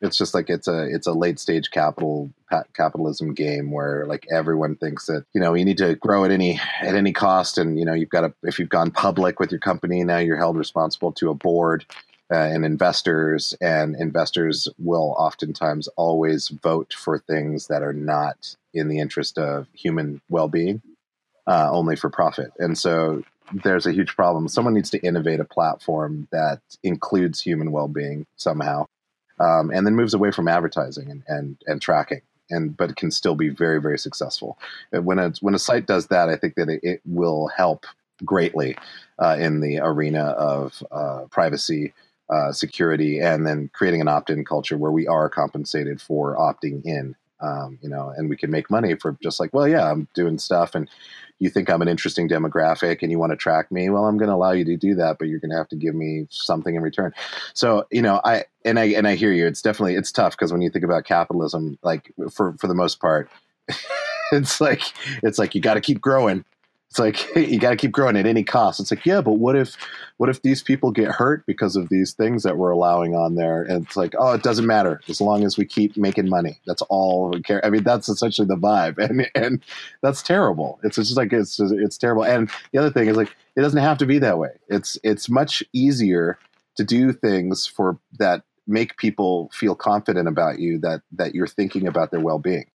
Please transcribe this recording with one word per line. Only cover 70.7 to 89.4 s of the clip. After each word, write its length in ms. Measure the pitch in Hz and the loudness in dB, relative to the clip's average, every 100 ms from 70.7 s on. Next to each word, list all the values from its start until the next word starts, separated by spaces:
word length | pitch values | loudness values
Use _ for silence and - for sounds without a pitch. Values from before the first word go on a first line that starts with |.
| 135 127 | 2 2
get 200 | 110 107 | 2 0
hurt 320 | - 123 151 - | 2 2 2 -2
because 280 | 98 101 | -2 0
of 140 | 98 85 | 0 0
these 240 | 95 95 | 2 2
things 300 | - 110 90 | 0 0 2
that 160 | 95 82 | 0 0
we're 120 | 90 | 2
allowing 460 | 87 87 87 85 85 | 4 4 4 2 0
on 180 | 82 | 0
there? 280 | 85 82 82 | 0 0 0
And 240 | - 90 82 | -2 -4 -2
it's 100 | 101 | -2
like, 180 | 87 - | -2 2
"Oh, 160 | 127 | 2
it 80 | 117 | 2
doesn't 240 | 123 113 113 | 0 2 4
matter 340 | 110 92 76 - | 4 2 0 -6
as 100 | 107 | -2
long 240 | 104 104 | 2 4
as 140 | 104 - | 2 0
we 80 | |
keep 320 | 98 - 104 104 | -2 2 0 2
making 320 | 98 98 92 | 0 2 2
money. 300 | 90 82 76 - | 0 0 -6 -8
That's 160 | 87 | -6
all 480 | - 98 95 90 90 | -2 2 2 2 0
we 100 | 87 | -2
care." 220 | - 101 | -2 0
I 60 | 104 | 2
mean, 120 | 107 | 2
that's 280 | 101 117 - | 2 0 0
essentially 360 | 104 117 104 101 | -2 -2 0 0
the 120 | 95 | 2
vibe, 400 | 98 104 82 76 | 2 2 0 0
<laughs> 100 | 135 | 0
and, 180 | 127 123 | 0 0
and 300 | 135 117 127 - - - - | 0 0 -2 -6 -18 -18 -2
that's 200 | 135 139 | -2 -2
terrible. 580 | - 185 156 80 71 - | 0 2 4 2 -4 -4
It's 140 | 107 110 | -4 -2
just, 200 | 107 123 | 0 0
like, 160 | 113 | 2
it's, 260 | 117 98 - | 0 0 0
it's 380 | 101 101 101 - | 0 2 0 0
terrible. 280 | 120 110 | 0 2
And 260 | 104 123 110 - - | 4 2 0 -4 -2
the 60 | 131 | 2
other 120 | 147 | 2
thing 180 | 135 110 | 4 4
is, 80 | 110 | 4
like, 180 | 104 - _ - | 2 -2 _ 0
it 60 | |
doesn't 180 | 143 143 | 4 4
have 160 | 143 143 | 4 4
to 80 | 139 | 4
be 120 | 143 | 4
that 200 | 131 85 | 4 2
way. 120 | 71 - _ | -2 -6 _
It's, 300 | 101 - - | -2 -2 -4
it's 280 | 107 104 - | 0 0 2
much 320 | 123 147 - - | 2 2 -2 -4
easier 640 | 127 135 135 104 87 85 90 _ _ _ - | 2 2 4 4 4 2 -2 _ _ _ -6
to 80 | |
do 300 | 104 120 131 | 0 4 4
things 520 | 131 113 95 90 92 - | 2 0 2 0 -2 -4
for 320 | - 95 87 _ - | -2 -2 -2 _ -2
that 240 | 98 87 - _ - | 0 0 -4 _ -2
make 320 | 107 117 - | -2 -2 -2
people 520 | 110 101 95 90 | -2 0 0 0